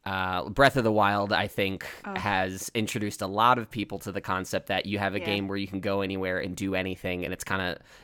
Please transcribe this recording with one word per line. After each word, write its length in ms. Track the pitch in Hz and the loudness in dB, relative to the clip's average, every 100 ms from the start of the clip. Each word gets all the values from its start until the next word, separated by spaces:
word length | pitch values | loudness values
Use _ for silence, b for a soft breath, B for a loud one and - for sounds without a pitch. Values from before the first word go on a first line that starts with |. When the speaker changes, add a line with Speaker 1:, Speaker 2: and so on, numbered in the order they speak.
Speaker 1:
uh, 440 | - 95 92 90 71 | -4 -2 0 -2 0
Breath 260 | 110 139 135 | 6 6 6
of 80 | |
the 80 | 113 | 4
Wild, 400 | 107 101 101 101 | 6 6 4 2
I 160 | 95 104 | 0 0
think, 360 | - 98 95 - - | 0 0 -2 -8 -12
Speaker 2:
Oh. 120 | - 196 | -10 -4
Speaker 1:
has 500 | 101 98 95 95 - | 0 0 0 -4 -6
introduced 480 | 117 107 113 104 - | -2 -2 -2 -4 -4
a 60 | 95 | -2
lot 320 | 101 117 123 | 4 6 6
of 100 | 110 | 2
people 300 | 113 101 98 | -6 -6 -6
to 120 | 104 | -6
the 80 | 98 | -6
concept 480 | 98 92 92 98 - | -2 -2 -2 -4 -2
that 180 | 95 95 | -2 -2
you 140 | 101 | 0
have 160 | 98 101 | 0 0
a 20 | |
Speaker 2:
Yeah. 60 | 107 | -2
Speaker 1:
game 220 | 101 98 | -2 0
where 100 | 98 | -2
you 80 | 98 | -4
can 140 | 98 | -4
go 220 | 98 98 | -2 0
anywhere 360 | 95 95 95 90 | 0 -2 -2 -2
and 160 | 95 | -4
do 220 | 90 98 92 | -4 -2 0
anything, 480 | 92 92 95 90 | -2 -4 -4 -4
and 80 | 87 | -4
it's 100 | 92 | -6
kinda, 360 | - 95 90 - b b | -4 -2 -2 -6 b b